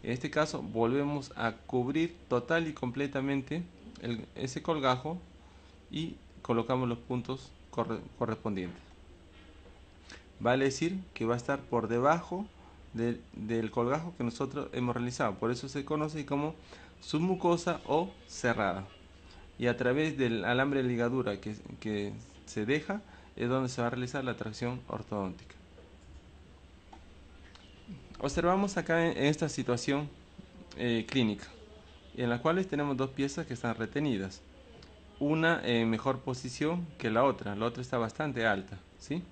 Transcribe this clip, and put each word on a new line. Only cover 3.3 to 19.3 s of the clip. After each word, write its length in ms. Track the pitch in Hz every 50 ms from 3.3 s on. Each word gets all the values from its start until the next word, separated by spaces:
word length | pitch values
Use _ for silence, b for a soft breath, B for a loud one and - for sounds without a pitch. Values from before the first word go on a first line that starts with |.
| 139 139 131 - 147 170 175 - - - - - - -
el, 260 | - 117 120 110 - - -
ese 280 | - - 131 - 160
colgajo 560 | - - 165 156 135 131 127 127 127 151 170 180 - - - B B B B B B B B B - -
y 260 | - 151 160 160 - - - - - -
colocamos 460 | - - 120 117 110 - 131 127 127 120
los 100 | 120 117
puntos 520 | - - 127 123 120 - 131 135 - - - - - -
corre-, 300 | - - 113 113 113 101 - - - -
correspondientes. 600 | 123 110 110 107 - 113 101 92 90 87 87 - - - - - - - - - - - - - - - - - - - - - - - - - B B B B B B - -
Vale 260 | 107 117 123 135 135
decir 360 | 139 131 - 160 170 196 190 185 -
que 140 | - - 113
va 80 | 113 120
a 20 |
estar 240 | 120 123 - 139 139
por 260 | 139 - - 117 110 104
debajo 580 | 117 120 127 143 160 170 170 - 175 185 208 214 B B B B B B - - -
del, 260 | 110 117 120 117 - - - -
del 360 | - 107 107 117 113 110 110
colgajo 440 | - 123 117 120 135 156 165 175 170
que 80 | - 123
nosotros 440 | 117 113 - 139 135 135 147 139 -
hemos 240 | - 131 123 123 117
realizado, 380 | 117 120 123 123 - 143 113 95
por 160 | 95 - 113
eso 180 | 123 127 - 135
se 160 | 135 143 139
conoce 400 | 139 151 151 151 156 151 156 139
como 300 | - 143 139 143 156 160 B B B B B B B B B
submucosa 800 | - - - 151 165 185 185 185 - 175 170 165 - 180 165 - -
o 240 | - 139 156 175 190 - - -
cerrada. 600 | - - - - 123 117 107 104 98 87 95 95 95 - - - - B B B B